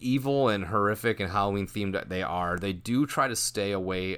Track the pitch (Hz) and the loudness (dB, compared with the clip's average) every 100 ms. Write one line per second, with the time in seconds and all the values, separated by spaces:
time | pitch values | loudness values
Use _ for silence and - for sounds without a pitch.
0 | 127 135 135 139 123 101 87 107 101 107 | 0 0 2 2 4 2 0 2 2 2
1 | 117 104 92 101 101 101 95 104 98 95 | 0 0 0 2 2 0 -2 -2 -2 -2
2 | - 92 95 90 87 90 98 87 113 123 | -2 -4 -2 0 0 0 -2 -4 0 0
3 | 143 - 135 110 - - 101 98 92 92 | 2 0 0 0 -2 -2 0 0 -2 -2
4 | 92 | -2